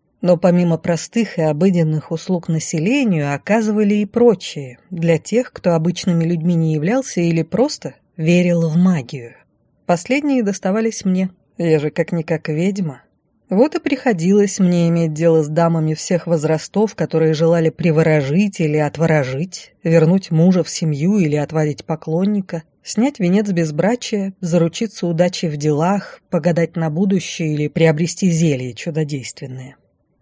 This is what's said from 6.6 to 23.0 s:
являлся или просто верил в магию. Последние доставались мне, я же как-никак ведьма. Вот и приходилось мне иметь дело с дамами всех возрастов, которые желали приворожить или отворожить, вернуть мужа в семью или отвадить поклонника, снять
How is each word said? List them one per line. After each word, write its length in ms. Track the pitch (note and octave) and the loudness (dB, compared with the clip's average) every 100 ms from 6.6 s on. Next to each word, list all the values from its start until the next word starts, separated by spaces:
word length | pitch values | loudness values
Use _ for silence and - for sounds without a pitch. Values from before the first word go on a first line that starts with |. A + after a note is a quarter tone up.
| D#3+ | 2
являлся 480 | D#3 D#3+ C4 C4+ - | 0 0 -2 -2 -2
или 220 | E3+ D#3+ | 0 0
просто 520 | D#3+ F#3 D4 - D3 - _ - | -2 0 0 -2 -12 -16 _ -4
верил 520 | D#3+ F3+ F3 E3+ E3 | 2 4 4 2 2
в 100 | D#3+ | 4
магию. 580 | F#3 E3+ A#2+ C3+ A#2 - _ _ _ _ - | 4 2 -4 -12 -16 -20 _ _ _ _ -2
Последние 580 | F3 - C4+ D4 C4 | -2 0 -2 0 0
доставались 640 | G3+ F#3+ F#3 G#3 A3+ - F#3+ | 0 -2 -2 -2 -2 -2 -2
мне, 240 | F#3 F#3 _ _ - | 0 -2 _ _ -4
я 200 | E3+ D#3 | 2 2
же 120 | D3 | 0
как-никак 580 | - D#3+ E3+ D#3 D#3 - | -2 -2 -2 -2 -4 -4
ведьма. 540 | D3+ F#3 G3+ E3 C3+ _ _ _ _ - | -2 -2 -2 -6 -8 _ _ _ _ -2
Вот 260 | F#3+ D4 E4 | 2 2 0
и 40 | |
приходилось 800 | D4 C#4 C4 F3+ E3+ G3+ G3+ - | -4 -2 -2 0 2 2 2 2
мне 300 | F3+ F3 E3+ | 2 2 2
иметь 240 | E3+ E3 | 2 0
дело 300 | D3+ E3+ D#3+ | 0 2 2
с 40 | D3+ | 2
дамами 460 | D#3 E3+ E3 D#3 | 0 2 2 0
всех 340 | D#3 - F3 - | -2 -2 -2 0
возрастов, 680 | E3 D#3 D#3 - G3 G#3+ - | -2 0 -2 -2 -2 -2 -2
которые 380 | D#3 D#3+ D#3+ | -2 0 2
желали 360 | D3+ E3 E3+ E3 | 2 2 2 0
приворожить 880 | - F3 D#3 D#3+ D#3 C3+ E3 G#3 G3+ | 0 0 4 4 2 2 0 0 0
или 180 | D#3+ D3+ | -2 0
отворожить, 960 | D3 D3+ D#3+ D#3 B2+ C3+ F3+ - - _ | -2 0 2 2 0 -4 -8 -10 -18 _
вернуть 480 | E3+ E3 D#3 F#3+ - | 2 4 4 2 2
мужа 320 | D#3+ F3 F#3 | 4 4 4
в 60 | D#3 | 0
семью 480 | - D#3+ C#3+ E3+ G#3 | -2 -4 -2 0 2
или 160 | D#3 D3 | 2 0
отвадить 500 | C#3+ D#3 D3+ C#3 - | -2 -2 -2 -4 -6
поклонника, 800 | B2+ - D#3+ G3 G#3 F#3+ E3 - _ | -8 -4 -2 0 -2 -4 -10 -12 _
снять 360 | - - | -8 -2